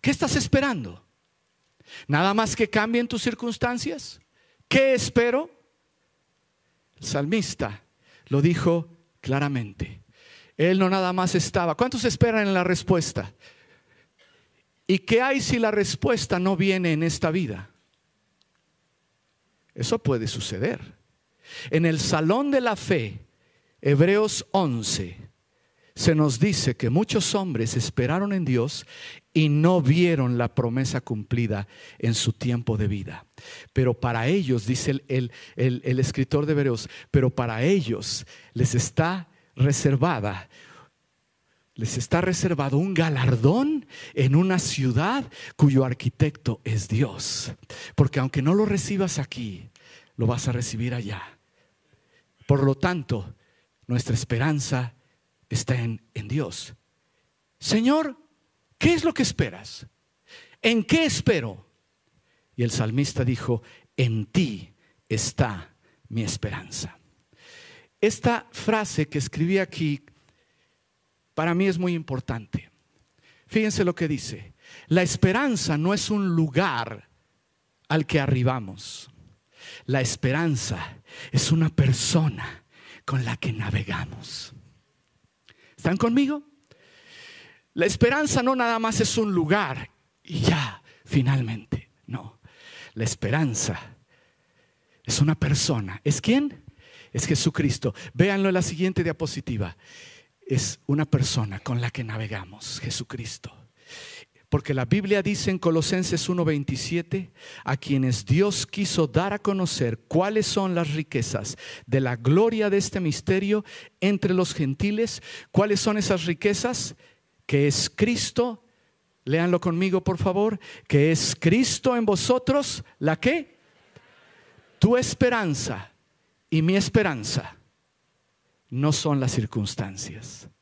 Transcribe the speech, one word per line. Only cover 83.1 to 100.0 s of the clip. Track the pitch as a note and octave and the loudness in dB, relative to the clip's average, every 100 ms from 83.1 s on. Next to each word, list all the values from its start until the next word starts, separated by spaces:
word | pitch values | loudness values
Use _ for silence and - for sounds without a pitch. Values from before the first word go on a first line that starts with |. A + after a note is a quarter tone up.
| C3 | -4
la | A#2 A#2 | -2 -4
que | - | -4
navegamos. | A2 G2+ G2+ G2+ - - - - - - - - _ _ _ _ _ _ _ _ _ _ _ | -4 -2 -2 -2 -6 -8 -12 -14 -14 -14 -20 -20 _ _ _ _ _ _ _ _ _ _ _
¿Están | D#3+ F#3 | -2 0
conmigo? | A#3 A#3+ C#4 D4 - _ _ _ _ _ - - - - - - _ | 2 2 2 -2 -8 _ _ _ _ _ -20 -20 -20 -20 -20 -20 _
La | - E3+ | -2 0
esperanza | - A#3+ C#4 D4+ C4+ | 4 2 4 2 2
no | B3 | 2
nada | C4 A#3 A3+ | 2 0 0
más | A3+ G#3 | -2 0
es | G#3+ - | 0 0
un | G#3+ | 0
lugar | F3+ D#3 G3+ F3 C3+ G#2+ _ _ _ | 0 2 2 0 -6 -10 _ _ _
y | - C#3+ | -10 0
ya, | A2+ E3 B2+ G#2 _ _ - | 2 2 -2 -8 _ _ -2
finalmente. | C#3+ B2+ C3+ A#2 A2+ - - - _ - | 0 2 0 -2 -6 -8 -10 -10 _ -12
No. | B2 - _ - _ - - - | -12 -12 _ -20 _ -20 -20 -18
La | - | -6
esperanza | A2 - G2 C#3 D3+ A2 - F2+ - - _ _ _ _ _ _ _ _ _ _ | -6 -4 -2 0 0 -2 -4 -6 -10 -20 _ _ _ _ _ _ _ _ _ _
es | - A2+ | -6 2
una | D3 | 2
persona. | D#3 D3 C#3+ - B2 G2 F#2+ | 2 0 0 0 -2 -4 -4
¿Es | D3 C#3+ | -2 -2
quién? | - B3+ D4 - - _ - - - | 2 2 0 -6 -20 _ -20 -20 -10
Es | B2 - | -6 0
Jesucristo. | D3+ - - A#2+ - B2+ - - | 0 0 0 -2 0 -4 -6 -14
Véanlo | - F#3+ G3 G3 | 0 2 4 2
en | |
la | F3+ | 2
siguiente | E3+ E3 F#3 F#3+ | 0 -2 -2 0
diapositiva. | E3 D#3 D#3+ - - A2+ F#2 - - - | -4 -4 -6 -6 -6 -6 -6 -8 -20 -20